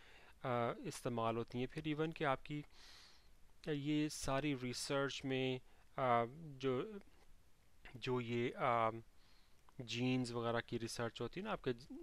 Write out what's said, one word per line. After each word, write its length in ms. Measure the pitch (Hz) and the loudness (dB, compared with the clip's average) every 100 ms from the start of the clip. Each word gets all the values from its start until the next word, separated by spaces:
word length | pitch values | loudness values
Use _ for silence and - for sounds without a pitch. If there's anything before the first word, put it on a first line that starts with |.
| - - - - 135 | -20 -20 -20 -8 -2
आ, 280 | 120 117 208 | 2 2 -2
इस्तेमाल 540 | 208 - 131 117 113 117 | -6 -4 -2 0 2 0
होती 220 | 117 123 | -2 -2
हैं। 80 | 127 | -4
फिर 160 | 156 | -4
even 300 | 156 147 160 - | -4 -2 -2 0
कि 60 | |
आपकी 420 | 151 131 - 147 - - - - - - - - - - - | 0 0 -2 -8 -10 -16 -20 -20 -20 -20 -20 -20 -20 -12 -4
ये 420 | 147 143 151 151 | -2 2 2 2
सारी 440 | - - 135 151 | 0 0 2 2
research 680 | 131 127 120 - 139 139 - 135 | 0 -2 -4 0 2 2 0 0
में, 320 | 131 131 127 - - - - | 2 2 0 -4 -20 -12 0
आ, 260 | 131 120 117 | 4 6 4
जो, 680 | 147 160 135 135 127 185 101 - - - - - - - - - 117 | -2 -12 -2 0 2 0 -8 -14 -20 -20 -20 -20 -20 -20 -20 -18 -8
जो 260 | 127 127 | 0 0
ये, 320 | 117 120 120 208 | 2 2 2 2
आ, 340 | 143 120 113 113 - - - - - - - - | 4 6 4 2 -8 -20 -20 -20 -20 -20 -18 -12
जीन्स 500 | 117 117 127 127 120 | -6 0 2 2 2
वगैरह 280 | 120 117 117 | 0 0 0
की 180 | - 120 | 0 -2
research 440 | 113 - 117 - | -2 -2 -4 -2
होती 180 | 120 170 | -6 -4
है 60 | 214 | -4
ना, 60 | |
आपके, 200 | 185 135 120 139 285 | -2 -2 -2 -4 -8